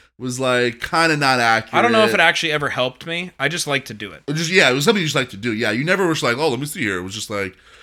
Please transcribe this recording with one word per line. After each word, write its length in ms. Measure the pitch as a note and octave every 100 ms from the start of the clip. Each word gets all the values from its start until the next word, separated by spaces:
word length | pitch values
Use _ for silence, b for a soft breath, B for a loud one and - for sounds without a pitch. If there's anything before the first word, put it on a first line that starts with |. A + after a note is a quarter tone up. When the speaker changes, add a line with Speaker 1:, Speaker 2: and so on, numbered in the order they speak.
| b -
Speaker 1:
It 20 |
was, 160 | B2+ B2
like, 420 | C3 B2 B2 A#2+
kinda 340 | - E3+ E3 D3+
not 220 | C#3 C3
accurate. 360 | A#2 A2+ - D#3+
Speaker 2:
I 80 |
don't 80 | A#3
know 120 | A3+ A3
if 100 | G#3
it 40 |
actually 320 | E3 - E3
ever 180 | D3+ C#3
helped 360 | B2+ B2+ - E3
me. 240 | E3+ F3+ -
I 80 | C#3
just 180 | E3 D3+
like 180 | C#3 -
to 80 |
do 180 | A2 G#2
it. 120 | D2+ -
Speaker 1:
It 60 |
just, 160 | D3+ D#3+
yeah, 220 | F#3 C#3+
it 20 |
was 120 | B2+ D3
something 160 | G#3
you 40 | D#3+
just 100 | C#3
like 140 | B2+
to 80 | F#2+
do. 160 | A#2+
Yeah, 160 | A2 A2+
you 140 | G#2+
never 240 | D3+ F#3+ F#3
was 160 | D3+
like, 140 | C3+ A#2
"Oh, 120 | D#3
let 100 | B2
me 60 | D3
see 140 | G3
here." 160 | A2 F#2
It 60 |
was 100 | F#2
just 160 | G#2+ -
like, 260 | G#2 F#2+ B B B